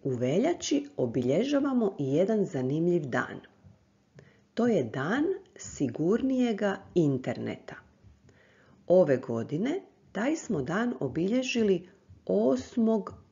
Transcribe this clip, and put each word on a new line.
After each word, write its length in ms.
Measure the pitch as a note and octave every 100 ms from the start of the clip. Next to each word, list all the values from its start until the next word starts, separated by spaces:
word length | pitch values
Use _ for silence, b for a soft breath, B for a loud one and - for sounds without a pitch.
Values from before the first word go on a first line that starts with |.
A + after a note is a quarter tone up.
U 60 | C#3
veljači 760 | B2 B2 E3 C#4+ F4 - C#4+ - -
obilježavamo 960 | B2+ A2+ A#2+ D3+ C4+ C#4+ C#4 B3 G#3+ -
i 140 | C3+
jedan 320 | C#3+ G3 A3 F#3
zanimljiv 600 | C3+ B2+ D3+ E3+ F3 D3
dan. 340 | B2 B2 - - _ - - _ _ _ - B B B
To 140 | - A#3+
je 160 | G3+
dan 420 | A#2 A#2+ C#3+ A#3+ E4 F#4+ - -
sigurnijega 1200 | - - C#3 A2 D#3+ A3+ C4 B3+ B3 G3+ G#3 F#3+ - -
interneta. 800 | D3+ C3 B2+ A#2 A2+ - - - - _ - _ - b b b b b -
Ove 300 | F3+ D#3+ B2+
godine 640 | B2+ A#2 A2+ D3 A#3 F4+ - _ _
taj 240 | - B3 D#4+
smo 260 | - E3+
dan 320 | B2+ F3+ A#3+ -
obilježili 920 | C#3 B2 F#3 B3 B3+ A#3+ G#3+ F3+ B B B - -
osmog 880 | F#3+ A#3 B3+ B3 - A3 A3 F#3 - -